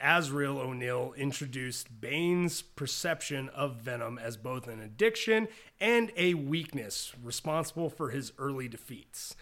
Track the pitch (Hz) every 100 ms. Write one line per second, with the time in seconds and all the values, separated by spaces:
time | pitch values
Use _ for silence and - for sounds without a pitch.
0 | 139 170 147 143 139 139 131 123 123 123
1 | 131 135 139 135 139 127 127 - - 110
2 | 120 147 170 180 175 - - - 135 -
3 | 170 160 - 139 135 - 143 117 120 120
4 | 117 120 117 110 123 127 120 110 107 107
5 | 220 220 - 220 220 - - - 214 233
6 | 226 - 180 170 139 160 151 139 104 -
7 | - 127 120 - 160 156 151 165 160 160
8 | 143 135 135 - 139 135 127 113 - 120
9 | - - - -